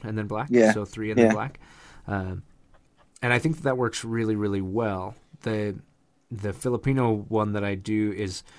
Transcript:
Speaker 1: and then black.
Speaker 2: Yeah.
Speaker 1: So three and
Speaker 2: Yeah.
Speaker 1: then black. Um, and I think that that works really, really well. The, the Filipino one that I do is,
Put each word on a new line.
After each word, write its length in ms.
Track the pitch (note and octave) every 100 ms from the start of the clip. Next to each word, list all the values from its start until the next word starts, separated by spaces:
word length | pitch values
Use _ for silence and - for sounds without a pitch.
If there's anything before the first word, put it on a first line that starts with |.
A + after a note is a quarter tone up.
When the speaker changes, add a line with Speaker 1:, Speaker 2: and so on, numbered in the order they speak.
Speaker 1:
and 120 | A2+ A2
then 120 | G#2
black. 180 | G#2+ C3+
Speaker 2:
Yeah. 180 | A#2+ A2
Speaker 1:
So 120 | G#2+
three 260 | G2+ A2+ G#2+
and 80 | G#2+
Speaker 2:
Yeah. 80 | A2+
Speaker 1:
then 80 |
black. 240 | G#2+ C3 - - - - - -
Um, 380 | G2 F#2 F#2 - - _ - _ _ _ _
and 120 | A#2+
I 80 | A#2+
think 160 | D#3+ D#3+
that 60 |
that 120 | C#3 B2+
works 280 | A#2+ -
really, 320 | A#2 A2+ A2 G#2+
really 240 | G#2 G2
well. 560 | F#2+ G#2 A2+ F#2+ F#2+ - _ -
The, 320 | - G#2+ G#2 F#2+ - _ _ _ _
the 220 | A2+ G#2
Filipino 580 | F#2 B2+ A#2+ C3+ C3+ A#2+
one 420 | G#2+ G2 G#2+ G#2
that 100 | G#2
I 100 | G2+
do 380 | G2 G2 G#2+ G#2
is, 320 | G2 G2 F2+ -